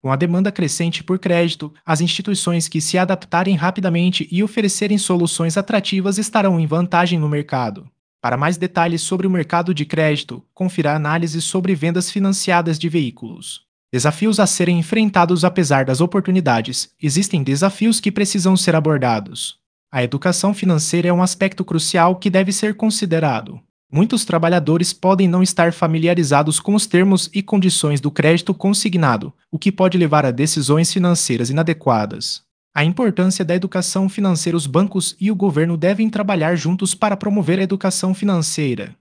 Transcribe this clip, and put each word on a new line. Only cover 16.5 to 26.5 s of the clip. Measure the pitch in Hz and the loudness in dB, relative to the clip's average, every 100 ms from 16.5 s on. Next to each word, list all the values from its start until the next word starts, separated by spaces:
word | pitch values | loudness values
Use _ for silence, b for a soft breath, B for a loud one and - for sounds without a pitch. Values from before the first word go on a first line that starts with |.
| 117 120 127 - _ | 0 -2 -8 -10 _
existem | 151 143 196 175 | -2 0 0 -2
desafios | 135 139 190 190 220 220 | 0 0 0 0 0 2
que | - | -2
precisam | 202 202 202 180 190 | -2 -2 0 2 2
ser | - 160 | 4 2
abordados. | 156 147 127 113 98 104 - - _ _ _ | 2 0 0 -2 -4 -10 -12 -12 _ _ _
A | 131 | -4
educação | 123 139 185 180 196 | -2 -2 -2 0 0
financeira | 202 190 160 156 175 175 | 0 0 0 0 -2 0
é | |
um | 175 | 2
aspecto | 180 - 190 196 185 | 0 0 -4 -2 -4
crucial | 165 160 185 170 180 | -2 0 2 2 2
que | 196 | 0
deve | 185 190 | 0 0
ser | 196 214 208 | -2 -4 -2
considerado. | 220 214 196 165 151 113 104 - _ _ _ | -2 -2 -2 0 0 -2 -6 -16 _ _ _
Muitos | 139 220 240 | 0 2 0
trabalhadores | - 165 165 180 143 165 180 | 0 0 2 2 2 0 0
podem | - 185 190 190 | 0 0 4 4
não | 180 | 4
estar | 185 - 170 | 2 2 0
familiarizados | 165 165 160 165 175 151 143 147 | 2 0 2 2 2 2 2 2